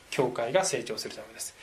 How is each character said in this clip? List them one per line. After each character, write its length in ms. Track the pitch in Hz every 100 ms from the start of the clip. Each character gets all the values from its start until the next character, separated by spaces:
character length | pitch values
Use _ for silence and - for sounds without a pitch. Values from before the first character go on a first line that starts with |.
| -
教 160 | - 127
会 240 | 123 117
が 120 | 175
成 180 | 185 123
長 160 | 113 110
す 100 | -
る 60 |
た 80 | - -
め 60 |
で 80 | -
す。 140 | - -